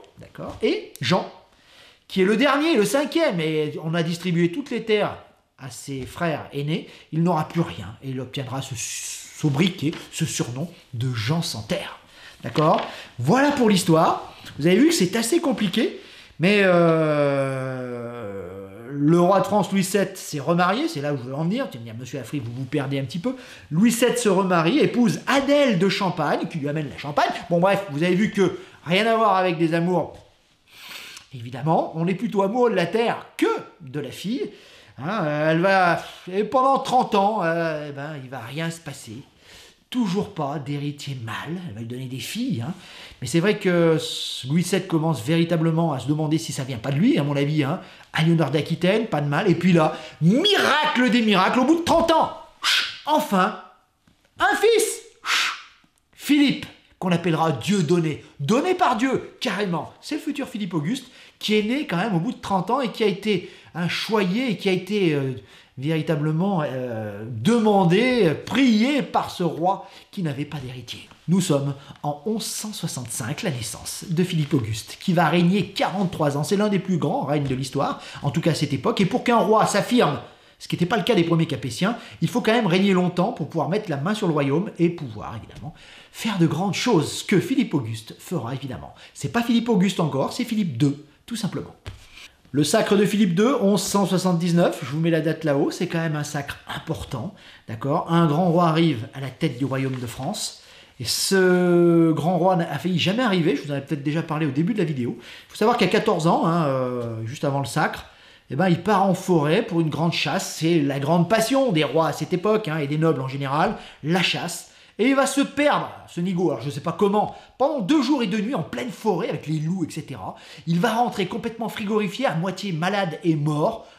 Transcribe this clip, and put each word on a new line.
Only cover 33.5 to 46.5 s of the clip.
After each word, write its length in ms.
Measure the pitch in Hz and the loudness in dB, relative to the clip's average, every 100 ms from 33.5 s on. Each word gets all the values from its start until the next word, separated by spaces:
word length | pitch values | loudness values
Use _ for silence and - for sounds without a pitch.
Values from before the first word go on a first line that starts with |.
| 403 - - | 0 -6 -18
de 180 | 135 139 | -12 -10
la 100 | 123 | -10
fille. 400 | 110 180 277 403 - - - - - | -8 -6 -4 -6 -10 -20 -20 -20 -10
Hein, 260 | 147 220 | -6 -2
euh, 280 | 156 147 156 | -2 0 2
elle 80 | 160 | 4
va, 440 | 190 190 175 160 - - 175 | 4 4 4 2 -4 -16 -6
et 100 | 190 | -2
pendant 360 | 220 262 269 269 | 0 2 4 2
trente 340 | - 254 247 | 2 0 2
ans, 300 | 208 202 214 | 2 2 2
euh, 440 | 165 170 165 151 151 | 0 0 -2 -4 -8
eh 20 | |
ben, 240 | 139 147 147 | -10 -10 -10
il 60 | 127 | -12
va 100 | 131 | -12
rien 320 | 117 143 165 | -10 -6 -6
se 80 | 165 | -6
passer. 380 | 139 127 - 113 - _ - - - _ _ | -12 -14 -14 -16 -16 _ -20 -20 -20 _ _
Toujours 420 | 254 208 196 175 | -2 0 -2 -4
pas 260 | - 139 156 | -4 -6 -6
d'héritier 580 | 131 143 143 143 143 131 | -6 -6 -6 -8 -10 -10
mâle. 340 | 113 107 143 180 175 | -8 -10 -8 -10 -10
Elle 60 | 107 | -12
va 40 | |
lui 60 | 117 | -10
donner 180 | 123 127 | -10 -10
des 140 | 127 | -10
filles, 440 | - 208 254 120 120 | -8 -6 -4 -4 -6
hein. 60 | - - - - - | -8 -14 -20 -20 -12
Mais 60 | 117 | -2
c'est 120 | 165 | 0
vrai 180 | 196 208 | 2 0
que 400 | 185 175 165 156 - - - - 131 | 2 4 4 2 0 -8 -8 -8 -2
Louis 160 | 165 | 0
sept 240 | 170 190 185 | 2 -2 0
commence 360 | 165 160 131 | 0 0 -2
véritablement 720 | 110 165 170 170 165 160 170 | 0 2 2 2 2 2 0
à 60 | 127 | -2
se 80 | 127 | -2
demander 300 | 151 151 156 | 0 0 0
si 140 | - | -2